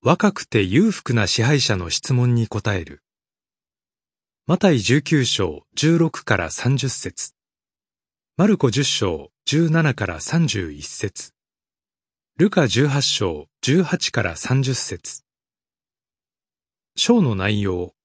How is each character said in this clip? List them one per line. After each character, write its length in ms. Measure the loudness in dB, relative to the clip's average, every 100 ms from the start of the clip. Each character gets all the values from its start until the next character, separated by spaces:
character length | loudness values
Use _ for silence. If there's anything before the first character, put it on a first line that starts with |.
若 300 | 2 2 2
く 120 | -2
て 180 | -2 -2
裕 280 | 2 2 2
福 240 | 0 -2
な 120 | 0 0
支 160 | 0
配 180 | 2 2
者 160 | 0 -2
の 140 | -2
質 220 | -6 -2
問 220 | 0 2
に 140 | 2 0
答 300 | -4 -4 -4
え 60 |
る。 180 | -6 -18 _ _ _ _ _ _ _ _ _ _ _ _ _ _ -2
マ 120 | 2
タ 120 | 4
イ 100 | 4
十 220 | 4 2
九 220 | 2 0
章 400 | 2 0 -2 -4 _
十 240 | -2 2 4
六 260 | 2 -2
か 120 | -2 -2
ら 140 | -2
三 260 | -4 -2 0
十 120 | -2
節。 460 | -6 -10 -10 -12 _ _ _ _ _ _ _ _ _ _ 0
マ 100 | 2
ル 120 | 4
コ 120 | 2
十 140 | 0
章 460 | -2 -2 -2 -4 -10 _
十 260 | -4 0 2
七 240 | 2 2
か 120 | 0 -4
ら 140 | -6
三 260 | -4 0 0
十 260 | 0 -6
一 140 | -10 -14
節。 460 | -8 -8 -8 -16 _ _ _ _ _ _ _ _ _ _ 0
ル 120 | 2
カ 200 | 4 2
十 200 | 2 2
八 140 | 2
章 460 | -2 -2 -4 -6 -12 _
十 220 | 0 2
八 280 | 2 -2 -2
か 120 | -2
ら 140 | -4 -6
三 260 | -2 0
十 120 | 0
節。 480 | -4 -6 -10 -12 -16 _ _ _ _ _ _ _ _ _ _ _ _ _ _ _ _ _ -6
章 260 | 2 4
の 120 | 4
内 260 | 2 0 0
容。 340 | 0 -2 -6 _